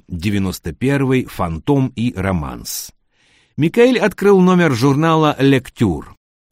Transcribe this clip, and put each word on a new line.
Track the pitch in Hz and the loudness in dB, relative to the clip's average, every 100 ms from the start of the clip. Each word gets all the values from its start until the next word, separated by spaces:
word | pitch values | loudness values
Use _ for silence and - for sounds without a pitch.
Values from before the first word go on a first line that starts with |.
| - | -14
девяносто | 87 98 101 95 87 87 | -8 -4 -2 -4 -6 -10
первый, | 76 127 143 135 131 | -6 -2 0 0 -2
«Фантом» | - - 90 82 - 143 131 117 | -2 -6 -6 -4 -2 0 -2 -4
и | 120 | -6
«Романс». | 92 95 90 69 60 - - - _ _ _ _ _ _ - | -4 -4 -4 -4 -12 -12 -12 -14 _ _ _ _ _ _ -4
Микаэль | 156 233 240 240 | 0 4 4 4
открыл | 196 - 196 196 | 0 0 4 4
номер | 180 180 170 | 6 4 2
журнала | 120 139 135 165 160 156 139 | 2 0 2 0 2 0 2
«Лектюр» | 139 135 - - 110 76 - - _ _ _ | 2 2 -2 -2 -2 -2 -8 -20 _ _ _